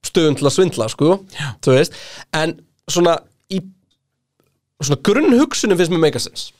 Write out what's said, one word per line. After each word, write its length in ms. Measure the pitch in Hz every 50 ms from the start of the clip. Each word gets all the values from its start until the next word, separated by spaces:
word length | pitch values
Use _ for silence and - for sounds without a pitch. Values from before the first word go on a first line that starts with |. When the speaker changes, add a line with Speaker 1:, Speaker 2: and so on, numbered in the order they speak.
| -
Speaker 1:
stöðum 320 | - _ 180 165 156 143 135
til 80 | 143 139
að 60 | 131
svindla, 320 | - 185 175 - - 110 110
sko. 260 | - - 139 156 185 196 - - -
Speaker 2:
Já. 160 | - 151 143 113 _
Speaker 1:
Þú 160 | - - 131
veist, 200 | 127 - - - - - - - - - _ -
en 240 | 156 156 165 165 - - _ _ _ _ -
svona 280 | - 175 175 170 165 - - _ _ _ _ _ 190
í, 80 | 190 185 190 - _ _ _ _ _ _ _ _ _ _ _ _ _ _ _ _ _ _ _ _ _
svona 200 | 151 135 147 139 -
grunnhugsunum 760 | - 202 254 311 370 247 240 294 294 - - - 226 202 170
finnst 120 | 180 160 180
mér 80 | 170 160 151
meika 120 | - 120 -
sens. 280 | - - - - - _ _